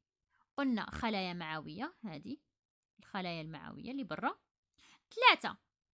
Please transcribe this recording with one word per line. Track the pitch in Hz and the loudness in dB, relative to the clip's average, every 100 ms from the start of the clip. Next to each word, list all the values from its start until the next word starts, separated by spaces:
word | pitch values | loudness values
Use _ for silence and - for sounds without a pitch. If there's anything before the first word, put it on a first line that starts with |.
| _ _ _ _ _ - | _ _ _ _ _ 0
قلنا | 277 226 175 | 2 2 0
خلايا | - 233 208 185 | -2 0 0 0
معوية، | 175 160 156 151 156 285 - | -4 -4 -4 -6 -8 -8 -8
هذه | 220 151 202 285 _ _ _ _ _ _ | -10 -10 -10 -12 _ _ _ _ _ _
الخلايا | - 202 185 170 | -8 -4 -4 -4
المعوية | 160 160 160 - - | -6 -10 -12 -10 -8
اللي | 277 | -6
برا. | 233 156 233 392 _ _ _ _ - - _ | -4 -2 -2 -2 _ _ _ _ -20 -20 _
ثلاثة، | - 494 359 - - _ _ _ | 6 8 8 2 -6 _ _ _